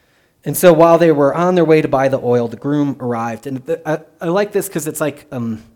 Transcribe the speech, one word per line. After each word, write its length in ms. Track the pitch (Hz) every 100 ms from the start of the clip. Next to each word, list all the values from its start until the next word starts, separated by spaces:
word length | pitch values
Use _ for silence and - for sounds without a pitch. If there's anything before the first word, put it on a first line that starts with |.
| _ _ _ _
And 120 | - 143
so 160 | 185
while 260 | 160 165 165
they 140 | 170
were 200 | 147 143
on 220 | 151 180
their 100 | 185
way 180 | 160 156
to 40 | 147
buy 220 | 131 135
the 100 | 131
oil, 280 | 120 120 117
the 80 | 113
groom 400 | 143 147 143 131
arrived. 480 | 123 120 117 113 143
And 120 | 131
the, 240 | 131 165 160
I, 120 | 156 - -
I 80 | 175
like 220 | 180 208
this 180 | 202 196
'cause 200 | 170 151
it's 120 | 151
like, 280 | 196 190 -
um, 320 | 131 117 110 -